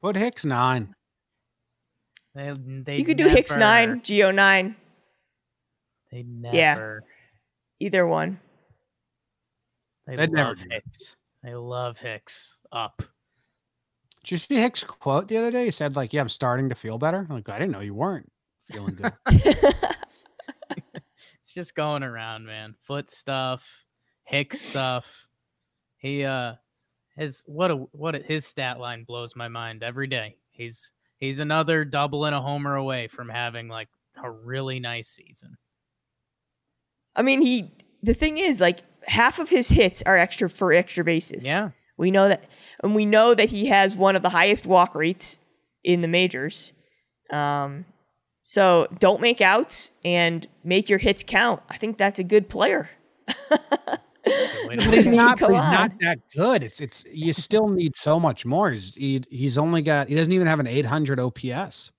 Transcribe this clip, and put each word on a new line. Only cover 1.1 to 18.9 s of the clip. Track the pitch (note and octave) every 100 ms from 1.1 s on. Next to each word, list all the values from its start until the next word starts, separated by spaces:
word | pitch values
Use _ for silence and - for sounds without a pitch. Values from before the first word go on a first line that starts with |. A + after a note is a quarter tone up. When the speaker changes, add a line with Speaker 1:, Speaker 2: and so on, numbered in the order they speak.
| _ _ _ _ _ _ _ _ _ _ _ _ C#3
Speaker 2:
They, | C#3 C#3
they | B2+ C3+ C3 C#3+
Speaker 3:
You | D#4
could | D#4
do | D#4+
Hicks | D#4+ A#3+
Speaker 2:
never | -
Speaker 3:
nine, | G#3+ A3+ A3+ B3
Gio | - G#3 G3 G3
nine. | G3 F#3+ F#3 A3 _ _ _ _ _ _ _ _ _ _ _ _ _
Speaker 2:
They | B2 A#2+
Speaker 3:
Yeah. | A#2 A#2 C#3+ D3+
Speaker 2:
never | C#3+ A2 G#2+ - _ _ _ _ _ _ _
Speaker 3:
Either | G3 F#3+ F3
one. | D#3+ D#3+ F#3+ _ _ _ _ _ _ _ _ _ _ _ _ _ _ _ _ -
Speaker 2:
They | C3
Speaker 1:
They'd | D#3+
never | D#3+ C3+
Speaker 2:
love | F2+
Speaker 1:
do | F#2+
that. | A2+
Speaker 2:
Hicks. | - - - _ _ _
They | B2+ A#2+
love | A#2+ B2 B2 A2+
Hicks | B2 G#2+ - - - _ _
up. | A#2+ A2 _ - _ _ _ _ _ _ _ _ _ _ _
Speaker 1:
Did | -
you | F3
see | - C#4
Hicks' | A#3+ -
quote | - - - C#3 G3
the | A3
other | A#3
day? | B3
He | A#3+
said, | - D3 C#3
like, | B2
"Yeah, | D3+
I'm | B2
starting | - C3 B2 C3+
to | B2
feel | A2 A2+
better." | D3+ F3+ F#3
I'm | C3
like, | G#2
"I | G#2
didn't | F#3
know | G2+
you | G2+
weren't | G2+ E3+ F3+ - _ _ _ _
feeling | A2 G2